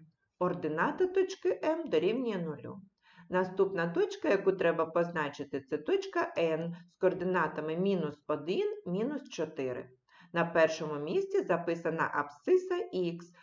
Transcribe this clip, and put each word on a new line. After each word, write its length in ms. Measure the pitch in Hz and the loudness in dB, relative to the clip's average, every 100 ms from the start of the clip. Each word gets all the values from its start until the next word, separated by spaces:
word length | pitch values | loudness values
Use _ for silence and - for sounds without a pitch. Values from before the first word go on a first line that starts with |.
| - _ _ _ | -16 _ _ _
Ордината 680 | 180 147 156 156 226 - 359 | -2 0 -2 0 0 2 0
точки 520 | 381 370 - 359 - | 2 0 0 -2 0
М 260 | 302 330 285 | 0 -2 0
дорівнює 480 | 160 185 240 240 190 | 2 2 0 -2 -2
нулю. 400 | 165 143 - - - _ _ - - | -4 -6 -10 -14 -18 _ _ -20 -4
Наступна 580 | 185 180 - 190 175 170 | -2 0 2 2 2 0
точка, 420 | 320 370 - 311 | 0 0 0 2
яку 220 | 196 196 | 2 2
треба 340 | 180 170 160 160 | 2 2 2 2
позначити, 760 | 175 170 170 143 - 143 139 | 2 2 0 -4 -4 -6 -6
це 160 | - 147 | -4 -4
точка 560 | 214 392 392 339 - - | 0 0 0 -2 -2 0
Н 380 | 165 160 170 - - | 2 2 -2 -8 -14
з 80 | _ | _
координатами 800 | 185 180 185 180 156 - 156 165 | 2 2 0 0 0 -2 -4 0
мінус 460 | 196 185 151 143 - | 0 0 -2 -6 -4
один, 400 | 151 151 226 415 415 175 | -4 -2 -2 -2 -4 -4
мінус 440 | 185 247 285 - | -2 -2 -4 -8
чотири. 600 | - 160 - 131 123 - - _ - - | -6 -6 -4 -4 -4 -10 -20 _ -20 -4
На 120 | 170 170 | 0 2
першому 540 | 170 160 - 156 147 | 6 4 4 -4 -4
місці 440 | 151 381 392 403 | -2 -2 0 0
записана 680 | 185 170 170 165 165 165 139 | 2 0 0 -2 -2 0 0
абсциса 600 | - 143 - - 370 370 359 | -2 -4 -4 4 4 4 -2
Х, 500 | 359 185 175 170 175 - | -2 -2 -2 -4 -12 -20